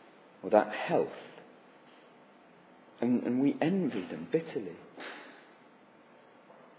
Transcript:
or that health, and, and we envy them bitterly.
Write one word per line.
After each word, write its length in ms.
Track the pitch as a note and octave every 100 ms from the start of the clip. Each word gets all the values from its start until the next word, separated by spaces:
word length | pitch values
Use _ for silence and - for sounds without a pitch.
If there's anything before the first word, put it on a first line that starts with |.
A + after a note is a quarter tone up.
| - - - -
or 80 | F#2
that 240 | G#2+ -
health, 340 | - - D3+ - - - - - - - - - - - - - - - - - - - -
and, 220 | A#2+ A#2+
and 180 | - B2
we 160 | C#3+ -
envy 400 | D#3+ F#3+ C#3+ G#2+
them 260 | F2 D#2+ E2
bitterly. 460 | E3 - C#3 F#2 E2+ - - - - - - - - - - - - - - - - - - -